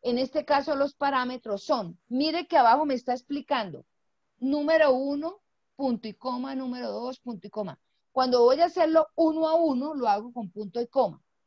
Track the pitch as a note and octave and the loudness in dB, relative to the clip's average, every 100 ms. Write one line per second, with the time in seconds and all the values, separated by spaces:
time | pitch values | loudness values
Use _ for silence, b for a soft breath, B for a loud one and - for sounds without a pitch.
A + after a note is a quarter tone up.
0 | - A#3+ C4 D#4 - C#4+ C#4+ C#4 C#4+ _ | -2 -2 -2 -4 0 0 2 0 -2 _
1 | C#4 C4+ B3+ B3+ A3+ G3+ - C4 F3+ F3 | -2 0 -2 -6 -8 -8 -2 -2 -2 -12
2 | _ B3 D4+ D#4+ - E4 A#3+ B3+ D4+ B3+ | _ -2 -2 -2 2 4 6 4 2 -2
3 | - B3+ _ C#4+ - C4+ G3+ C3 _ _ | -2 -6 _ -10 -4 -4 -4 -10 _ _
4 | _ _ _ _ B3+ D4 D4 D#4+ D4+ B3+ | _ _ _ _ -2 -2 2 4 4 2
5 | C#4 C#4+ D#4+ G4 _ _ _ - C4+ A3+ | 0 -4 -6 -10 _ _ _ -6 -4 -4
6 | G#3+ G#3 B3+ B3 C4 C4+ B3+ B3 A#3 G3+ | -6 -10 -8 -6 -6 -8 -8 -8 -8 -8
7 | B3 C4 - G#3+ G#3 G#3+ G3 C3+ _ _ | -8 -10 -12 -12 -12 -10 -10 -12 _ _
8 | _ - B3+ B3 A#3+ C#4 E4+ F4+ D#4+ D#4+ | _ -2 2 4 4 6 2 2 4 4
9 | D#4 - E4 D#4 D#4+ D#4+ E4 B3+ C#4+ D4+ | 2 2 0 2 2 2 2 0 -4 -4
10 | A#3 G3+ A#3+ A#3+ G3+ G3+ G#3 A#3 A#3 C4+ | 0 0 -2 -12 -12 -10 -8 -6 -4 0
11 | A3 - _ _ | 0 -2 _ _